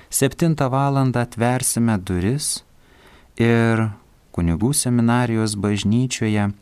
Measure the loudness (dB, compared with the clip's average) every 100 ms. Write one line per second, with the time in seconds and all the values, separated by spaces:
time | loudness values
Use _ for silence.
0 | -10 -2 -2 2 0 2 0 0 0 2
1 | 0 0 -4 -2 0 0 -2 0 0 0
2 | -2 -2 0 -2 -4 -8 -12 _ _ -20
3 | -20 -20 -20 -2 2 4 2 2 -2 -6
4 | _ _ _ -4 -2 0 0 0 0 2
5 | 2 2 0 0 -2 -2 -2 0 0 0
6 | 0 -2 -2 0 0 -4